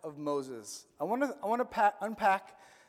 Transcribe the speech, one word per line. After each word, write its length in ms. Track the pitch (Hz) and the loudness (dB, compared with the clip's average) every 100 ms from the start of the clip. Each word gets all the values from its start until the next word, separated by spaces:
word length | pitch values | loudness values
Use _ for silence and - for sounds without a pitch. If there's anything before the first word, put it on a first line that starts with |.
of 140 | 160 143 | -12 -6
Moses." 680 | 147 143 131 120 104 - - - | -2 -2 -2 -10 -12 -14 -16 -6
I 40 | |
wanna, 300 | 160 240 277 196 | -2 0 0 -2
I 40 | 196 | -2
wanna 180 | 240 247 | 0 0
pa-, 280 | - 208 - | 4 4 4
unpack 560 | 208 220 208 190 - - - - | -4 2 4 2 0 -18 -20 -20